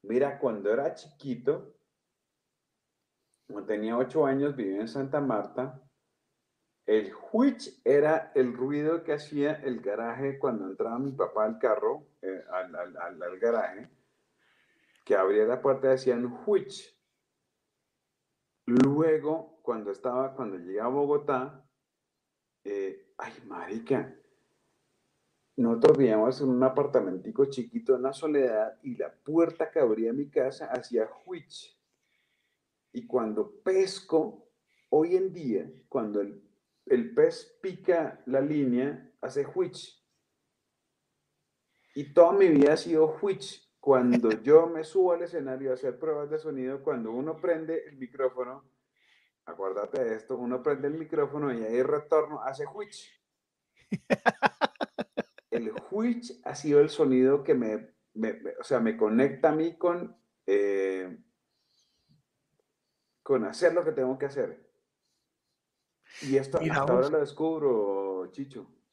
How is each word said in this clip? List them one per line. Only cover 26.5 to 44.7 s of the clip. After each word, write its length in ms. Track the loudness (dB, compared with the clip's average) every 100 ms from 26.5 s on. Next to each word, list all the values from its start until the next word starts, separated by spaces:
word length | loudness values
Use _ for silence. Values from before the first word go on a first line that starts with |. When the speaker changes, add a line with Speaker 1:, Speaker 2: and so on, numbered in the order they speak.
Speaker 1:
un 120 | 2
apartamentico 840 | 2 2 0 0 0 -6 -6 0 0
chiquito 500 | 0 -8 -6 0 0
en 60 |
la 100 | 0
soledad 680 | -4 -2 2 2 0 -2 -6
y 140 | -14 -8
la 160 | -10
puerta 580 | _ -2 2 2 0 -2
que 100 | 2
abría 320 | 2 2 0
mi 160 | -2 -2
casa 360 | -2 -2 -4 -8
hacía 420 | -8 -2 -2 -2 -8 -14
huich. 500 | -14 -14 -20 -20 _ _ _ _ _ _ _ _ _ _ _ _
Y 140 | -14 -4
cuando 540 | -2 -2 -4 -6 -4
pesco, 840 | 0 2 0 -4 0 0 0 -8 _ _ _ _ _
hoy 260 | 2 4 2
en 160 | 0
día, 380 | -4 -4 -4 -4 -16 _
cuando 320 | -6 -2 -4
el, 220 | -4 -10 _ _ _ _ 0
el 280 | 0 2
pez 440 | 4 2 2 -16 _
pica 600 | -12 -4 0 2 0 -8 -2
la 140 | -2
línea, 680 | 0 0 2 0 -2 -6 -16 _
hace 260 | -6 -4 -4
huich. 420 | -4 -4 -6 -20 _ _ _ _ _ _ _ _ _ _ _ _ _ _ _ _ _ _ _ _
Y 180 | -12 2
toda 200 | 8 8
mi 160 | 8 6
vida 260 | 8 6
ha 20 | 4
sido 400 | 2 4 4 2
huich. 440 | -4 -4 -8 -18 _ _
Cuando 500 | 4 4 6 4 4
Speaker 2:
<laughs> 120 | 0
Speaker 1:
yo 240 | 8 8
me 160 | 8